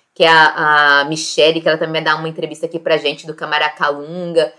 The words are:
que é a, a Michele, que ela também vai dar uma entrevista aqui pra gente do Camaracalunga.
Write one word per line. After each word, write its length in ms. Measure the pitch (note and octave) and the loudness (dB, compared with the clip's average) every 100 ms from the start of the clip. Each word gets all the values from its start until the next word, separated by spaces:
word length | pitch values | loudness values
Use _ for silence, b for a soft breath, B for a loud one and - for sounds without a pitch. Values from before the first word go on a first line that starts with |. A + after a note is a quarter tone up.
| _ | _
que 100 | - | 0
é 60 | E3 | 4
a, 680 | D#3+ D#3 - D3+ D3+ D3 C#3+ | 6 4 2 0 4 4 4
a 40 | C#3+ | 2
Michele, 560 | D#3+ - - E3+ E3 | -4 -6 0 2 2
que 60 | E3 | 0
ela 100 | D#3 | -2
também 260 | D#3+ D#3+ | -2 -4
vai 100 | D#3+ | -2
dar 60 | D#3 | -2
uma 100 | D#3+ | -4
entrevista 380 | D#3+ D#3 D#3 E3 | -8 -10 -8 -8
aqui 100 | E3 | -6
pra 200 | E3 D#3 | -2 -2
gente 280 | D3 - E3 | -2 -6 -10
do 80 | |
Camaracalunga. 1200 | D#3 D#3 D3+ D3+ - D3 C#3+ D3 F3+ F3 E3 D#3 | -12 -6 -4 -4 -4 -4 -4 -8 -10 -4 0 0